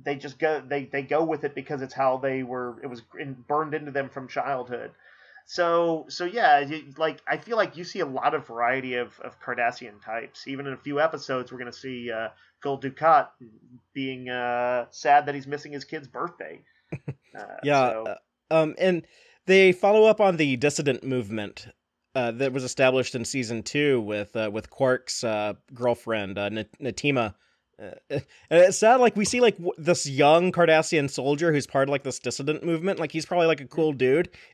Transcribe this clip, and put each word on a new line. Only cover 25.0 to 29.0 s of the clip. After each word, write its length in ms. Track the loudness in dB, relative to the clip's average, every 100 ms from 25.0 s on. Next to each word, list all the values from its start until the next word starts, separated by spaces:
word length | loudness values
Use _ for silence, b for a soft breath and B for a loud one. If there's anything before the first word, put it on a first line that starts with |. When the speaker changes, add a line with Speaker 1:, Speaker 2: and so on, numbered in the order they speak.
| -2 -6
Speaker 2:
uh, 300 | -2 -2 -4 -6 _
girlfriend, 640 | -2 -2 0 -2 -4 -4 -4
uh, 40 | -6
N-, 140 | -6 -10 -10
Natima. 520 | -10 -4 0 0 -2 -6 _ _ _ _
Uh, 100 | -18 -18 -10
and 120 | -10 -10 b b
it's 280 | 6 6 6
sad, 220 | 6
like, 160 | 6